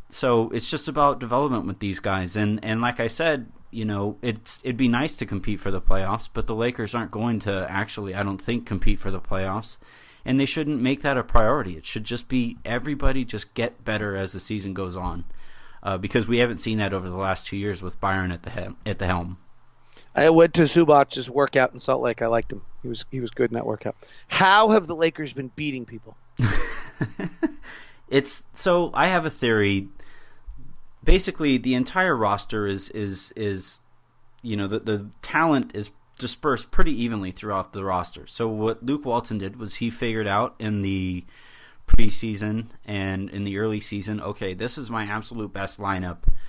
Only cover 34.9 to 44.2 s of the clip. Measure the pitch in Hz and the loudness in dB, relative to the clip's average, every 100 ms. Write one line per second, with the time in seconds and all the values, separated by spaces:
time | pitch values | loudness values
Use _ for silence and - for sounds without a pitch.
34.9 | 104 104 - - 151 165 139 - 104 104 | -6 -6 -16 -4 0 2 2 0 -8 -12
35.9 | - _ - 123 - 156 123 - - 160 | -14 _ -12 -10 -4 -2 -2 4 8 8
36.9 | 127 120 113 92 - 107 98 95 101 95 | 6 -2 -4 -6 -8 -6 -4 -4 -6 -2
37.9 | 92 87 - - - 113 107 110 113 120 | -2 -4 -12 -18 -6 -4 -2 -2 -2 -4
38.9 | 147 139 117 117 107 98 120 110 - 117 | -4 -2 -4 -2 -6 -6 -10 -10 -6 -6
39.9 | 117 120 110 104 101 120 - 110 104 98 | -4 -4 -2 -2 -2 -2 -4 -4 -2 -2
40.9 | 95 92 90 - - - - - - - | -2 -4 -6 -10 -20 -20 -20 -20 -16 10
41.9 | - 104 - 113 101 107 110 113 - - | 12 12 10 2 -4 -4 -4 -8 -14 -8
42.9 | 104 95 95 98 101 101 98 110 107 - | -6 -4 -4 -6 -6 -6 -4 -4 -4 -6
43.9 | 101 98 107 | -8 -6 -6